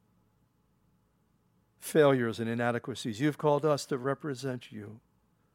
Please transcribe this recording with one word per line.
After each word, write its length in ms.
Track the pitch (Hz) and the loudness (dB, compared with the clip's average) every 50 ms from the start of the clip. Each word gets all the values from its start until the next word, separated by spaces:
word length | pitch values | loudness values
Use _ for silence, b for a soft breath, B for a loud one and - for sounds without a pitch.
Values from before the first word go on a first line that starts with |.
| _ _ _ _ _ _ _ _ _ _ _ _ _ _ _ _ _ _ _ _ _ _ _ _ _ _ _ _ _ _ _ _ _ _ _ _ | _ _ _ _ _ _ _ _ _ _ _ _ _ _ _ _ _ _ _ _ _ _ _ _ _ _ _ _ _ _ _ _ _ _ _ _
failures 600 | - - - 160 147 139 135 127 120 113 107 117 | -10 0 4 6 8 8 6 4 2 0 -2 -2
and 100 | 113 113 | -4 -4
inadequacies, 720 | 117 120 120 120 120 120 - - 117 - - 127 104 104 | -2 0 0 0 0 -2 -4 -8 -8 -8 -6 -6 -4 0
you've 160 | 139 151 143 - | 0 0 0 0
called 260 | - 151 147 143 143 | 2 2 2 4 2
us 220 | 156 147 135 - | 2 0 0 -2
to 140 | - 151 123 | -4 -6 -4
represent 720 | 123 139 139 - - 156 135 120 135 135 127 123 - - | -2 -4 -4 -4 -6 -8 -8 -8 -6 -8 -8 -8 -10 -14
you. 300 | 113 107 101 104 107 117 - _ _ _ _ _ _ _ _ _ | -14 -14 -14 -14 -16 -18 -20 _ _ _ _ _ _ _ _ _